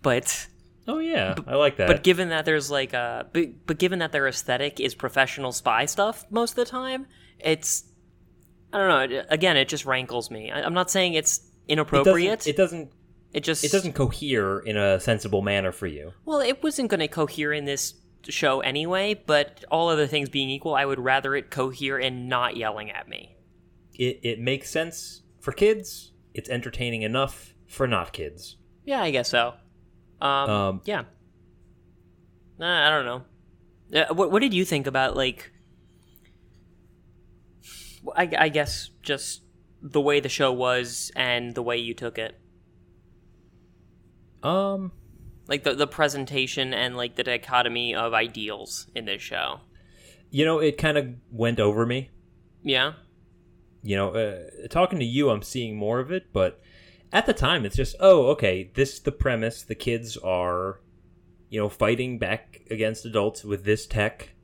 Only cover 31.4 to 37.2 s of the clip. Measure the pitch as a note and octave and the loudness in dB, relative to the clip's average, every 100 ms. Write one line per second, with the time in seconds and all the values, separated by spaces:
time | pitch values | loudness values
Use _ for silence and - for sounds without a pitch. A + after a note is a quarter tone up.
31.4 | _ _ - _ _ _ _ _ _ _ | _ _ -20 _ _ _ _ _ _ _
32.4 | - - E3 F3 D3 D#3 B2 B2 - _ | -20 -8 -2 4 4 4 0 -6 -10 _
33.4 | _ _ _ _ - D3+ D#3 E3 F3+ G3 | _ _ _ _ -2 2 2 2 4 4
34.4 | C4 F#3 F3+ D3+ C#3 C3+ C3 C#3 C3 - | 4 2 0 0 0 0 0 2 -2 -2
35.4 | - - _ _ _ _ _ - _ _ | -16 -20 _ _ _ _ _ -20 _ _
36.4 | _ - - _ _ _ _ _ | _ -20 -20 _ _ _ _ _